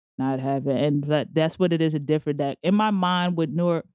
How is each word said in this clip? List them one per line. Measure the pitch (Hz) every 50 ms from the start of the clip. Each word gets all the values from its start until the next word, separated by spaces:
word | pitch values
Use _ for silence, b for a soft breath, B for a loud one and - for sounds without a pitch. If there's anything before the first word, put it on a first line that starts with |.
| _ _ -
not | - 131 135 135 131
having, | 131 139 139 135 131 139 131
and | 113 143 151 143 143 143
that, | 147 151 147 120 - -
that's | 156 156 160 - -
what | 185 175 170
it | 160
is, | 160 156 151
a | 151
different, | 143 131 156 156 - 151 143 143
that | 143 139 - - -
in | 175 196
my | 208 214 214
mind | 214 190 180 180 180 180 175 180 175
with | 165 165 147
Noor | 151 170 175 175 170 165 - _